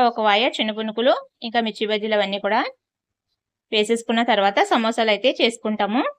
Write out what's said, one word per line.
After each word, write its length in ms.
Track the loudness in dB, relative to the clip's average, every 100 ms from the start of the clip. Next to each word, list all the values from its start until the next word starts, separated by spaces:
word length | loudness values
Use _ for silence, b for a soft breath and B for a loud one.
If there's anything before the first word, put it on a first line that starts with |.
ఒక 160 | 4 2
వాయ 240 | 2 2 2
చిన్న 200 | 0 -4
పునుకులు, 400 | -4 -6 0 0 0 -4 _
ఇంకా 160 | -4 -2
మిర్చి 240 | -2 -4 -2
బజ్జీలు 300 | -2 0 0
అవన్నీ 220 | 0 -2
కూడా 220 | 0 0 -2 -8 _ _ _ _ _ _ _ _ _
వేసేసుకున్న 480 | -2 0 -2 0 0
తర్వాత 360 | 2 2 2 2
సమోసాలు 460 | 2 2 0 0 0
అయితే 200 | 2 0
చేసుకుంటాము. 680 | 2 0 0 -4 -2 -2 0 -4